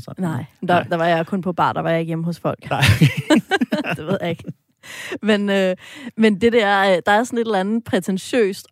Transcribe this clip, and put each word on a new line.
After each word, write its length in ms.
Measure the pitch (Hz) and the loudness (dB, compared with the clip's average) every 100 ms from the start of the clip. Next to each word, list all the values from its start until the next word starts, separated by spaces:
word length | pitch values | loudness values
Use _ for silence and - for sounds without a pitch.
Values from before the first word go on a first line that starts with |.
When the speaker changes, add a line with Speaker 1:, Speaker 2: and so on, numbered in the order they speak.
Speaker 1:
sådan. 220 | - - | -8 -8
Speaker 2:
Nej, 220 | 185 156 - _ | -6 -6 -8 _
der, 60 | 175 | 0
Speaker 1:
Nej. 100 | 180 | 0
Speaker 2:
der 120 | 143 170 | 0 0
var 80 | 170 | 0
jeg 180 | 165 170 | 0 0
kun 160 | 196 | -4
på 120 | 180 | -4
bar, 200 | 170 147 | -2 0
der 80 | 113 | 0
var 80 | 160 | -2
jeg 100 | 165 | -2
ikke 100 | 165 | -2
hjemme 160 | 165 165 | -4 -4
hos 140 | 165 | -4
folk. 300 | 156 - - | -6 -6 -6
Speaker 1:
Nej. 120 | 139 139 107 143 - - 302 | 0 2 4 4 2 2 2
Speaker 2:
<laughs> 560 | - 359 - 302 - - | 2 0 0 -2 -4 -6
Det 80 | 156 | -4
ved 120 | 196 | -4
jeg 80 | 175 | -4
ikke. 140 | 165 - - _ _ - - - 349 | -6 -10 -18 _ _ -20 -16 -12 -6
Men, 280 | 208 208 202 | 0 0 0
øh, 260 | 196 190 185 - - 254 - | 0 0 -2 -8 -18 -10 2
men 240 | 220 196 | 2 4
det 120 | 233 | 2
der, 380 | 233 202 202 196 180 | 4 4 4 4 2
øh, 60 | 160 | 4
der 60 | |
er 120 | 208 | 2
sådan 160 | 247 233 | 2 -2
et 60 | 226 | 0
eller 140 | 202 | 0
andet 240 | 190 226 | 0 -2
prætentiøst 840 | 226 208 180 190 - 262 202 202 - | -2 -2 -2 -4 -2 0 0 -2 -6